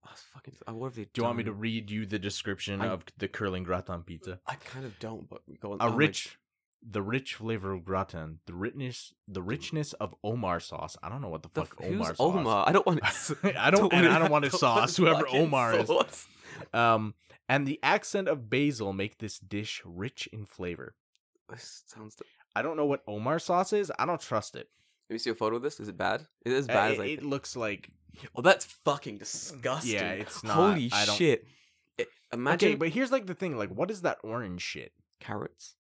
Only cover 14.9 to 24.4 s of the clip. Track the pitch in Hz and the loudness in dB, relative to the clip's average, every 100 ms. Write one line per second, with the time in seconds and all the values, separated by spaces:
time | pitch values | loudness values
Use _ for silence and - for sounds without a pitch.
14.9 | - 170 160 147 131 160 139 120 107 - | 6 6 6 4 4 4 4 4 4 4
15.9 | - - - - - - - - 117 117 | 4 2 -2 -12 -16 -18 -16 -4 4 6
16.9 | 113 110 - _ - _ 135 139 151 135 | 6 2 -8 _ -20 _ 0 2 0 2
17.9 | 202 - 202 190 147 113 127 143 113 101 | 2 2 -2 0 -2 0 2 2 0 -4
18.9 | 95 104 _ 110 - 98 104 104 - - | -2 -4 _ -12 -12 -6 -6 -6 -10 -12
19.9 | 85 107 - - 107 104 - 90 78 64 | -8 -8 -8 -12 -10 -14 -8 -6 -6 -10
20.9 | - _ _ _ _ _ 120 - - _ | -16 _ _ _ _ _ -18 -16 -18 _
21.9 | - 107 - - _ _ 104 131 156 147 | -18 -18 -18 -20 _ _ -4 -2 0 0
22.9 | 139 - 104 113 160 - 175 196 208 196 | 0 -2 -4 -2 -2 2 2 2 0 0
23.9 | - 151 180 - 113 | -2 -2 -2 0 -2